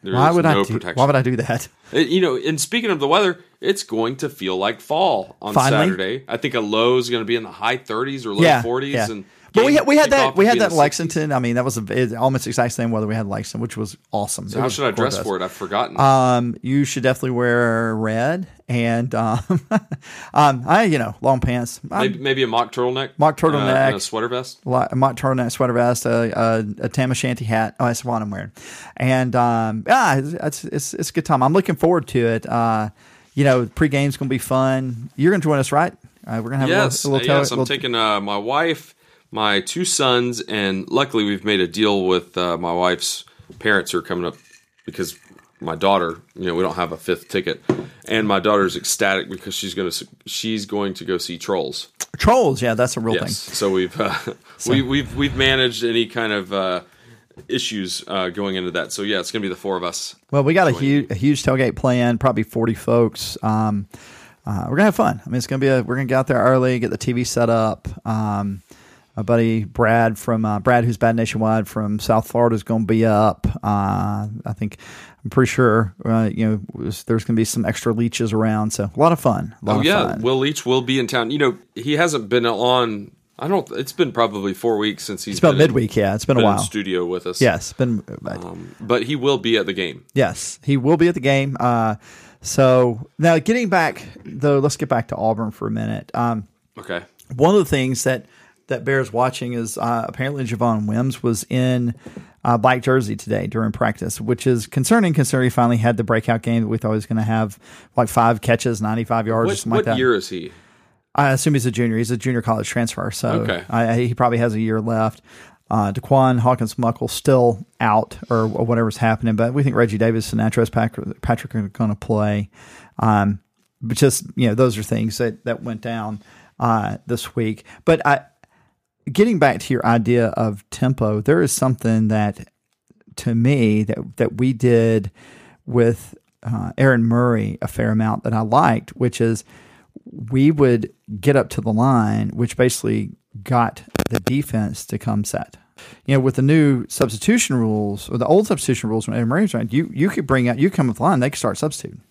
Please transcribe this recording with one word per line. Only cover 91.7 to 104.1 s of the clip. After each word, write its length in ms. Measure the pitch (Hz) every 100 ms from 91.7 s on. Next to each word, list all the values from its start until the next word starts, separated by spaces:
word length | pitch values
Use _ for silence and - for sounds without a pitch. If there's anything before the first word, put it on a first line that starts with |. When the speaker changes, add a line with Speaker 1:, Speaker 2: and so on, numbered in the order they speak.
| 120 113 107 - - - _
Speaker 2:
so 640 | - - 135 127 123 117 135 _
now 200 | 160 165
getting 300 | - 233 226
back, 380 | 185 160 - - -
though, 360 | - 147 147 143
let's 160 | 143 -
get 120 | 147
back 200 | 123 -
to 80 | -
Auburn 340 | 110 110 113
for 160 | - 104
a 40 |
minute. 400 | 110 110 107 -
Um, 320 | - 120 113 101 _ _ -
Speaker 1:
Okay. 240 | 98 87 - _ _
Speaker 2:
one 200 | 127 151
of 40 | 208
the 60 | 160
things 380 | 143 131 123
that, 220 | 131 127 - _ _ _ _
that 160 | 127
bears 280 | 110 135 123
watching 420 | 107 127 127 123
is, 220 | 120 113 -
uh, 260 | 117 117 113
apparently 360 | - 131 143
Javon 420 | 123 110 120 110 104
Wims 360 | 107 131 123
was 200 | 123 113 -
in, 440 | 127 127 127 120 117 - - - _
uh, 120 | - 120
black 260 | 120 127
jersey 340 | 120 131 107 104
today 300 | - 107 95
during 240 | 110 110
practice, 480 | 107 113 110 -